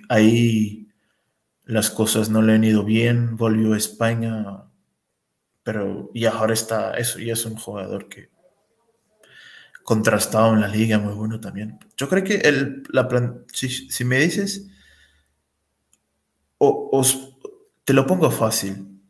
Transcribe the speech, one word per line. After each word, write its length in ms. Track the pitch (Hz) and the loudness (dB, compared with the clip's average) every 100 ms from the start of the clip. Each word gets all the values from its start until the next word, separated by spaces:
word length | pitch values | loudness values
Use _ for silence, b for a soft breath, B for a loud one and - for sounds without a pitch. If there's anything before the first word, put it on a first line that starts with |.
| - | 0
ahí 800 | 113 110 117 117 113 107 104 - _ _ _ _ _ _ _ - | 4 6 6 4 2 0 -4 -18 _ _ _ _ _ _ _ -4
las 240 | 110 107 | 0 0
cosas 400 | - 107 113 107 | 0 0 0 0
no 120 | 110 | 2
le 120 | 110 | 4
han 100 | 110 | 4
ido 200 | 110 107 101 | 4 2 2
bien, 500 | 113 120 120 117 113 | 2 2 2 0 0
volvió 380 | 113 110 110 | 0 2 2
a 40 | 104 | 0
España, 880 | - - 117 113 117 110 98 98 - _ _ _ _ _ _ _ _ _ | -2 -2 -2 -2 -4 -6 -8 -12 -18 _ _ _ _ _ _ _ _ _
pero 480 | 117 107 98 95 - | -8 -4 -4 -6 -10
y 120 | 117 113 | -2 -2
ahora 280 | 110 110 | 0 0
está, 400 | 110 - 110 107 - | 0 -2 -4 -2 -4
eso, 220 | 120 - | -4 -6
y 100 | 117 | -6
es 140 | 113 113 | -4 -6
un 100 | 107 | -10
jugador 520 | - 104 95 98 - | -10 -10 -8 -8 -10
que 220 | - - _ _ _ _ _ _ _ _ _ B B B B B B | -20 -20 _ _ _ _ _ _ _ _ _ B B B B B B
contrastado 680 | - 110 107 107 - 110 113 | -2 0 2 2 0 2 4
en 60 | 110 | 4
la 60 | 101 | 2
liga, 320 | 107 113 107 | 0 2 0
muy 140 | 104 | 0
bueno 260 | 104 110 110 | -6 -6 -8
también. 400 | 101 98 110 - _ - | -10 -12 -12 -14 _ -10
Yo 140 | 143 | -2
creo 140 | 190 190 | -2 0
que 100 | 202 | 0
el, 480 | 147 135 139 - - | 2 2 -2 -6 -2
la 180 | 131 123 | 0 2
plan-, 380 | 123 120 - - | 0 -2 -6 -14
si, 180 | - 127 | -8 -6
si 340 | - - - | -8 -8 -6
me 160 | 123 131 | -2 2
dices, 480 | 165 175 196 - b b b b b b b _ _ _ _ _ _ _ _ _ _ _ _ _ | 2 0 -4 -8 b b b b b b b _ _ _ _ _ _ _ _ _ _ _ _ _
o, 320 | 143 - - | 2 2 0
os, 460 | 135 127 - - _ - - _ _ - | 2 2 0 -8 _ -20 -20 _ _ 2
te 80 | |
lo 120 | 135 127 | 2 4
pongo 240 | 180 143 | 2 2
fácil 680 | - 110 - 98 98 - - | 2 -2 -2 -4 -10 -14 -20